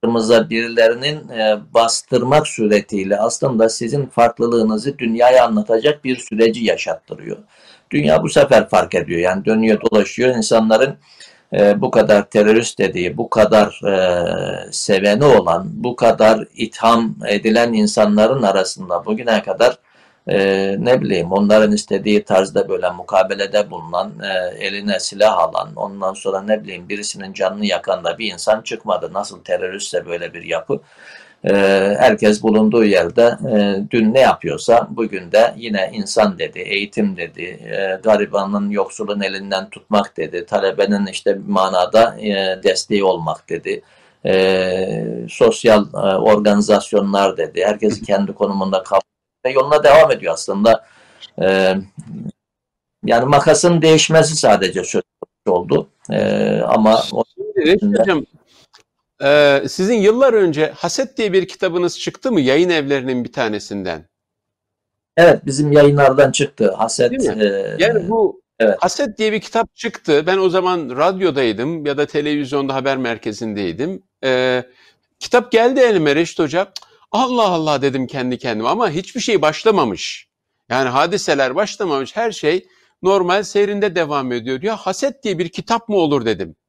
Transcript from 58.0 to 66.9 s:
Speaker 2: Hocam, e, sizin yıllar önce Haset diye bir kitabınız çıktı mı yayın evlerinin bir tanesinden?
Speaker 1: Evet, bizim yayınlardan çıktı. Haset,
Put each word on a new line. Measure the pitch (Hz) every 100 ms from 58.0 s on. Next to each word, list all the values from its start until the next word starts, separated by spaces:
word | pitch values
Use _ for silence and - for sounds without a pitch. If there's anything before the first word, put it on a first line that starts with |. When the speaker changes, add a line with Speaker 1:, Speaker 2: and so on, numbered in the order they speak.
Speaker 2:
Hocam, | 190 165 120 _ _ _ _ _ _ _ _ _
e, | 139 147 143 139 135
sizin | - 190
yıllar | 240 196 233 269
önce | 226 185 147 156 -
Haset | 175 - 269 -
diye | 214
bir | 185 175
kitabınız | - 190 170 175 -
çıktı | - - 262
mı | 214
yayın | 131 143 180
evlerinin | 165 139 139 127 127
bir | 117
tanesinden? | - 117 104 - 101 92 80 80 _ _ _ _ _ _ _ _ _ _ -
Speaker 1:
Evet, | 170 143 143
bizim | 135 147
yayınlardan | 147 143 143 139 131 139
çıktı. | 110 - - 104 92
Haset, | 113